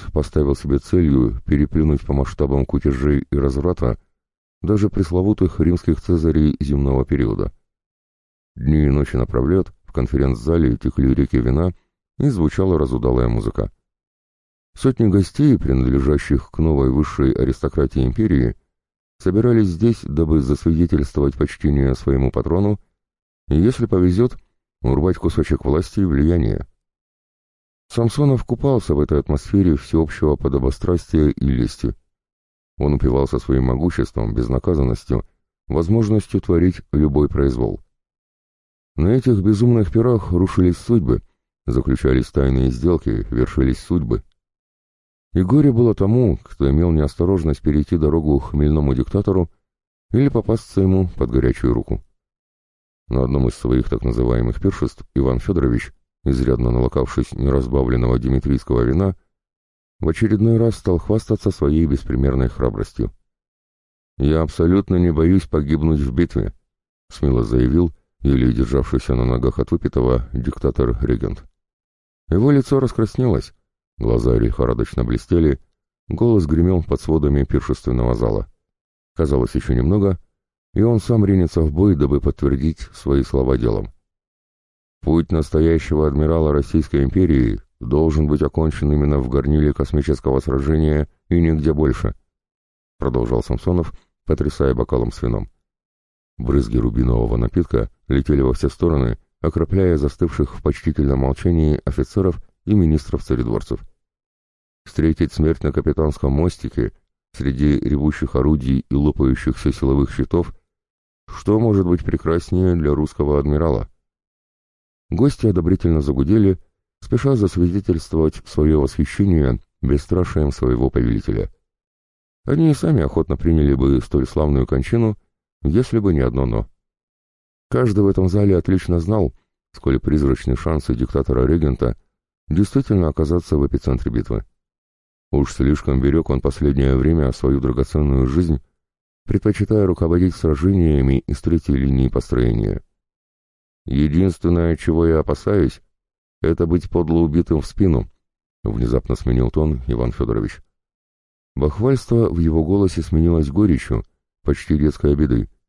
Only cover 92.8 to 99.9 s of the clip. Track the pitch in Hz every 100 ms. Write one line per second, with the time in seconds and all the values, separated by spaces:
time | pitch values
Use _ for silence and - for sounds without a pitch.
92.8 | _ _ 67 62 57 60 - 58 - 87
93.8 | 82 - _ _ - 78 71 - 69 60
94.8 | 60 64 58 - 60 55 50 _ _ _
95.8 | _ _ _ _ _ - 57 69 55 58
96.8 | 58 55 62 58 57 58 58 - 87 58
97.8 | 53 - _ 67 69 71 65 64 69 -
98.8 | 85 76 62 57 _ _ 82 80 80 98
99.8 | 92